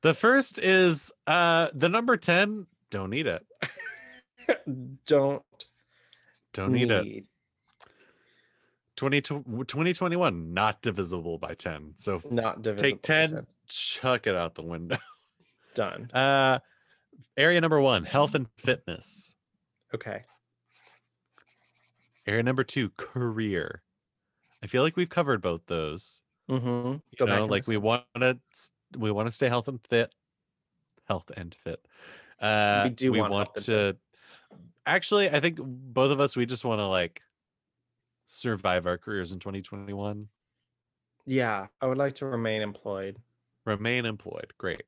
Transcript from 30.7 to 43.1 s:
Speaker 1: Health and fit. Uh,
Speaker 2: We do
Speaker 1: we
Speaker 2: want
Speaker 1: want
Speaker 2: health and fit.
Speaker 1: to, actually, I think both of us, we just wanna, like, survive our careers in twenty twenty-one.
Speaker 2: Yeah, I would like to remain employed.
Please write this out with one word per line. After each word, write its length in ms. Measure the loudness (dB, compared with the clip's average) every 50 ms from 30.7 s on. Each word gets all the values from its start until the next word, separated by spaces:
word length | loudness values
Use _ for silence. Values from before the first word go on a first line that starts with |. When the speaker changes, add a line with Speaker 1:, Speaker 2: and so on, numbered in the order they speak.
| _ _ _ _ _ _ _ _
Speaker 1:
Health 240 | -6 -6 -6 -10 -14
and 180 | -12 -12 -14 -16
fit. 280 | _ _ -12 -12 -12 _ _ _ _ -20 -20 -20 -20 -20 -20 -14 _
Uh, 420 | 0 2 4 4 4 4 4 4 2
Speaker 2:
We 40 | 2
do 200 | 0 0 0 2
Speaker 1:
we 80 | 2 2
Speaker 2:
want 140 | 2 2 0
Speaker 1:
want 140 | 0 -2 -2
Speaker 2:
health 80 | -4 -8
and 80 | -2
fit. 320 | 0 2 2 2 2 0 -4 _ _ _ _ _ -20 -20 -20 _ _
Speaker 1:
to, 60 | -20 -20 -20 -20 _ _ _
actually, 440 | 0 0 0 2 2 2 2 2 4
I 100 | 2 2
think 180 | 2 2 -2 -2
both 500 | -10 -10 -12 -12 -14 -4 2 4 4 4
of 80 | 4 4
us, 140 | 2 2 2 0
we 80 | -2
just 180 | -2 -2 -4 -2
wanna, 220 | -2 0 0 0 2
like, 340 | 2 2 0 0 _ -12 _ _ _ _ _ _ _ _ _ _ _ _ _ _ _ _ _ _ _ _ _ _
survive 600 | -14 -6 -4 -4 -4 0 0 2 2 2 2 0
our 100 | -4 -4
careers 340 | _ -8 -6 -6 -6 -6 -8
in 60 | -10
twenty 220 | -10 -10 -10 -10
twenty-one. 680 | -10 -10 -14 -14 -12 -10 -8 -6 -6 -6 -6 -8 -12 -16 _ _ _ _ _ _ _ _ _ _ _ _ _ _ _ _ _ _ _ -2
Speaker 2:
Yeah, 400 | -2 0 0 0 -2 -4 -6 -10 _ _
I 60 | -2
would 120 | -2 0 0
like 160 | -2 -2 -2
to 100 | -6 -8
remain 380 | -6 -4 -2 -2 -2 -2 -2 -4
employed. 540 | -6 -8 -10 _ -8 -6 -6 -6 -8